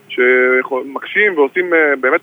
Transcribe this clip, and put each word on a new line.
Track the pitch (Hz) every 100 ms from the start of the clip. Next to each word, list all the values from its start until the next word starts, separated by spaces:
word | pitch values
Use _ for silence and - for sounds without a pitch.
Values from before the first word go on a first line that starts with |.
| -
שמקשים | - 127 127 127 127 127 127 135 131 - 190 208 165
ועושים, | 139 180 180
אה, | 165 151 135
באמת | 127 160